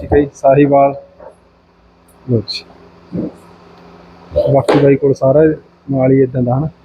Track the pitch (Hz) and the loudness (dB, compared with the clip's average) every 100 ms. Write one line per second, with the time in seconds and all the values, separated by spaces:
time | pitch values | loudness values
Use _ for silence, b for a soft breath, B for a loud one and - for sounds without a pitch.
0 | - 143 143 - 139 135 143 139 139 - | -4 -2 -2 -2 2 4 4 4 2 -2
1 | - - - - _ _ _ _ _ _ | -14 -20 -20 -20 _ _ _ _ _ _
2 | _ _ - 117 104 - - - - - | _ _ -4 -4 -4 -12 -16 -20 -20 -20
3 | - 175 - - - - - - - - | -14 -10 -10 -12 -20 -20 -20 -20 -20 -20
4 | - - - - - 135 - 143 139 139 | -20 -20 -10 -4 0 0 0 2 2 2
5 | 139 135 135 143 160 156 - _ - 135 | 0 0 0 2 2 -2 -10 _ -8 -2
6 | 131 135 131 127 123 127 156 - | 0 2 0 -2 -4 -2 -6 -10